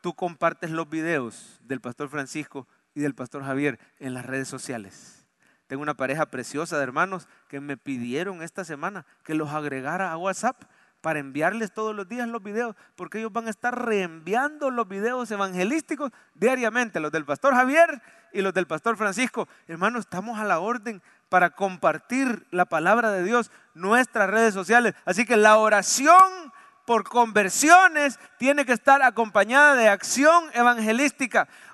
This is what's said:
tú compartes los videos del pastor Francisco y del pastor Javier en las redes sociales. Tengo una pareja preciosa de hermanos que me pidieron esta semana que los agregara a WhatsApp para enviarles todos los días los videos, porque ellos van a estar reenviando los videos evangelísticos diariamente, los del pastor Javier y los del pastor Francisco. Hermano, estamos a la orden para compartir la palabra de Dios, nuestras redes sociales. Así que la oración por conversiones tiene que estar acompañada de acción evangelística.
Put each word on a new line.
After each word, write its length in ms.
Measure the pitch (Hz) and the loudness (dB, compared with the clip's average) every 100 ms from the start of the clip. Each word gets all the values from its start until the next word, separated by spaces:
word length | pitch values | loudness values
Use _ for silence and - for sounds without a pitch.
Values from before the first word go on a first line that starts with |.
tú 140 | - - | -10 -6
compartes 560 | 180 165 165 160 170 | -8 -2 -4 -4 -8
los 180 | 160 156 | -6 -6
videos 680 | 160 160 160 117 - - _ | -6 -2 -2 -4 -12 -20 _
del 200 | 117 131 | _ -10
pastor 280 | 120 120 143 | -10 -12 -10
Francisco 580 | 147 135 151 143 139 127 _ _ - | -10 -10 -10 -10 -14 -18 _ _ -6
y 60 | |
del 120 | 147 | -6
pastor 300 | 131 127 143 | -6 -12 -12
Javier 360 | 135 135 143 117 _ _ | -8 -4 -4 -4 _ _
en 160 | 135 127 | -14 -12
las 100 | 120 | -8
redes 220 | 135 131 | -8 -8
sociales. 800 | 135 - 120 98 - - _ _ _ _ _ _ | -12 -12 -12 -12 -20 -20 _ _ _ _ _ _
Tengo 160 | 135 | -10
una 100 | 147 | -8
pareja 320 | 147 131 147 156 | -6 -4 -2 -4
preciosa 520 | 127 120 143 160 156 | -6 -10 -8 -6 -4
de 60 | |
hermanos 440 | 131 135 185 190 - _ _ | -4 -2 -4 -4 -14 _ _
que 120 | 143 | -16
me 180 | 143 135 | -12 -12
pidieron 640 | - 131 120 127 185 180 | -10 -8 -6 -6 -6 -10
esta 240 | 165 - 170 | -14 -12 -12
semana 400 | 147 170 202 147 _ | -10 -10 -10 -18 _
que 120 | - 156 | -6 -6
los 160 | 151 | -4
agregara 600 | 151 147 135 131 175 185 | -6 -6 -6 -6 -6 -6
a 60 | 165 | -6
WhatsApp 460 | 190 185 226 - - _ _ _ | -6 -4 -6 -6 -20 _ _ _
para 180 | 160 156 | -6 -6
enviarles 540 | 139 135 160 214 214 | -6 -2 -2 -2 -8
todos 220 | - 220 214 | -6 -8 -8
los 140 | 185 | -10
días 180 | 247 233 | -8 -8
los 160 | 233 | -8
videos, 320 | 202 208 240 208 _ _ | -8 -6 -6 -10 _ _
porque 220 | 175 208 | -12 -10
ellos 120 | 226 | -8
van 160 | 202 226 | -8 -8
a 40 | |
estar 340 | 214 240 247 233 | -6 -6 -4 -2
reenviando 840 | 208 180 160 160 220 285 302 285 | -2 -2 -8 -4 -2 -2 -4 -4
los 160 | 240 208 | -2 -4
videos 460 | 196 220 254 233 | -4 -4 -4 -6
evangelísticos 800 | 208 190 180 190 320 - 320 285 _ _ | -4 -4 -2 -2 -2 -4 -8 -8 _ _
diariamente, 680 | _ 214 254 233 233 233 165 | _ 0 0 -2 -2 -2 -4
los 100 | 151 | -4
del 140 | 160 | -6
pastor 300 | 147 139 269 | -4 0 2
Javier 480 | 254 254 302 339 285 _ _ _ | 4 4 4 4 2 _ _ _
y 80 | - | -4
los 120 | 196 | -2
del 140 | 180 185 | -2 -2
pastor 300 | 156 233 214 | -2 -2 -2
Francisco. 500 | 214 190 247 - 180 _ - | -2 -2 -4 -4 -8 _ -16
Hermano, 280 | 165 196 240 | -2 -2 -2
estamos 420 | 190 175 214 220 | -8 -10 -8 -8
a 40 | |
la 160 | 214 165 | -2 -2
orden 420 | 196 240 214 202 _ _ _ | -2 -6 -8 -12 _ _ _
para 220 | 185 175 | 2 2
compartir 920 | - 196 180 175 156 _ 254 269 214 _ | 0 -6 0 -2 -2 _ -2 -2 -4 _
la 140 | 175 180 | -2 0
palabra 460 | 160 165 226 226 | 0 2 2 2
de 120 | 196 | -2
Dios, 260 | 180 240 226 - _ 160 | 0 0 -2 -12 _ -8
nuestras 540 | 185 233 247 226 190 | 2 2 2 0 0
redes 240 | 214 226 | 4 2
sociales. 400 | 196 175 233 233 - - | 0 2 2 2 -4 -4
Así 200 | 185 233 | -2 2
que 120 | 233 | 4
la 180 | 214 214 | 6 6
oración 640 | 214 208 190 - 285 359 381 370 302 - - _ - | 6 2 0 0 8 10 8 4 -16 -20 -20 _ -2
por 200 | 226 196 | -2 0
conversiones 1120 | 240 226 208 190 - 294 349 381 302 285 - - _ | 0 2 2 0 2 6 8 8 4 -2 -4 -20 _
tiene 280 | 254 285 247 | 0 0 0
que 80 | |
estar 280 | 233 - 277 | 0 4 6
acompañada 720 | 262 208 220 202 196 262 294 269 | 4 2 0 0 2 6 6 6
de 120 | 220 | 4
acción 640 | 202 - 240 294 339 320 | 2 -2 2 4 4 2
evangelística. 960 | 240 240 240 214 226 285 - 247 226 151 - - | 2 2 2 0 0 0 -2 -2 -2 -2 -8 -20